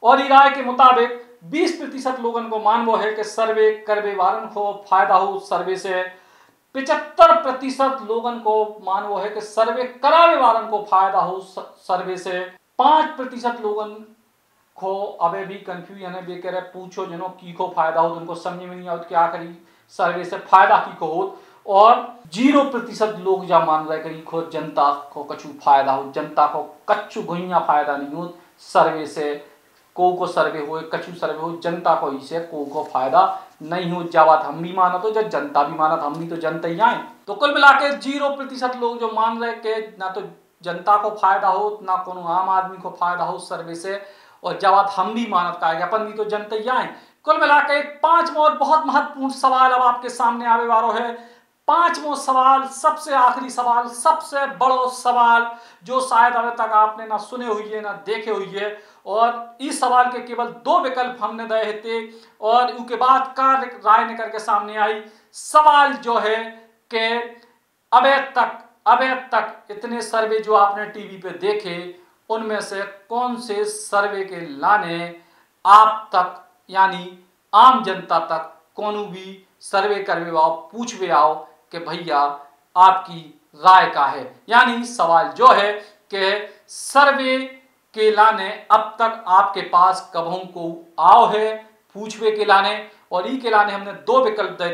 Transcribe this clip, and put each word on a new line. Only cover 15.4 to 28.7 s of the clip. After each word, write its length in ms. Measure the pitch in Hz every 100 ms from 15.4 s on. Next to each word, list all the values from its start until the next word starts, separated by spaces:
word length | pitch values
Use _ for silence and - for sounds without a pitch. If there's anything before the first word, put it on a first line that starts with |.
| 185
भी 100 | 196
confusion 540 | - 175 170 196 185
है, 100 | 185
वे 140 | 175 180
कह 160 | 185
रहे 100 | 180
पूछो 420 | 180 185 185 190 180
जिनो 220 | 170 185 180
की 120 | 180
को 200 | 170 185 180
फायदा 260 | 160 165
हो, 80 | 165
तो 60 | 170
उनको 200 | 165 170
समझ 260 | 185 175
में 140 | 180 180
नहीं 120 | 180
आओ 80 | 170
कि 160 | - 175
आखिर 420 | 170 170 170 - _ _ _ -
सर्वे 240 | 180 175 175
से 120 | 185
फायदा 360 | - 185 202 202
की 180 | 190 175
को 80 | 160
हो, 320 | 165 381 - - _ -
और 500 | 196 220 240 - - -
ज़ीरो 300 | 185 262 285
प्रतिशत 520 | 262 247 - - 214 175
लोग 260 | 185 190 170
जा 140 | 170
मान 260 | 156 156 156
रहे 140 | 156
कि 100 | 160
ई 120 | 160
खो 200 | - 165 165
जनता 400 | 156 156 147 143 139 -
को 100 | 151
कछु 260 | 143 147 151 139 -
फायदा 260 | 139 135
हो, 200 | 135 135
जनता 340 | 156 151 - 151
को 140 | - - - -
कछु 320 | 208 - 226
घुइया 360 | 165 175 180 170
फायदा 360 | - 147 147 143
नहीं 140 | 139
हो 220 | 151 175 - _ _
सर्वे 420 | -